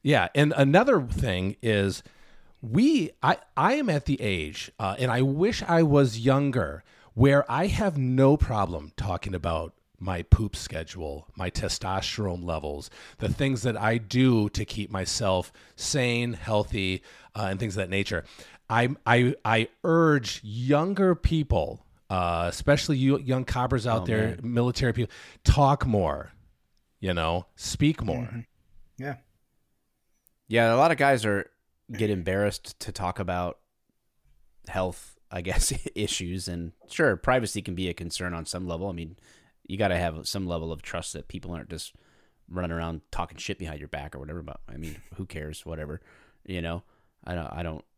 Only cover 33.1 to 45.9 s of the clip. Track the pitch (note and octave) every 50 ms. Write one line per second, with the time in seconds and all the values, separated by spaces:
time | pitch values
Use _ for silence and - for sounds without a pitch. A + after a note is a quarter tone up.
33.1 | - - G2 F2 F2 F2+ F2+ F2 - _ _ _ _ _ _ _ _ _ _ _
34.1 | _ _ _ _ _ _ _ _ _ _ - - - F#2+ F#2 F#2 F2 - - -
35.1 | - _ _ _ - F#2 E2+ F#2 F2+ - - - - - - - - - G#2 G2+
36.1 | - - F#2 F2 F2+ F#2+ E2+ G2+ F2 F2 E2+ E2 - _ _ - - - E3 C3
37.1 | G2 F2 - - B2+ C3 A2+ G2+ - G#2 F2+ - F2+ F2 F#2 F2+ E2+ - E2+ E2+
38.1 | - - F2+ F2+ E2+ E2 E2 - - F2 F#2 F2 E2+ E2 F#2 G2+ F2+ E2+ E2 D#2+
39.1 | F#2 _ _ _ _ _ _ _ _ _ _ - F#2+ G2 G#2+ F#2+ F2+ F2 F2+ E2+
40.1 | D#2 D#2+ - - - G2 F#2+ F2 E2+ E2 D#2+ E2 D#2+ D2+ - - - E2+ E2+ -
41.1 | - D#2 - - - F2+ - E2+ F2 E2 - - E2+ D2+ - - _ _ _ _
42.1 | _ _ _ _ _ _ _ - E2+ F2+ F2+ E2+ E2 E2+ E2 E2 E2 D2+ _ _
43.1 | - - F2 - - - - - G2 _ F2+ D#2+ D#2 D2 D2 D2 - D2 C#2 D2+
44.1 | - C#2 C#2 D2+ D#2+ F2 D#2 D2 - - - - - C#2 D#2+ D#2+ D2+ D#2 - -
45.1 | - - F#2+ - - E2 D2+ D2+ D2+ - - D#2 E2 D#2 D2+ D2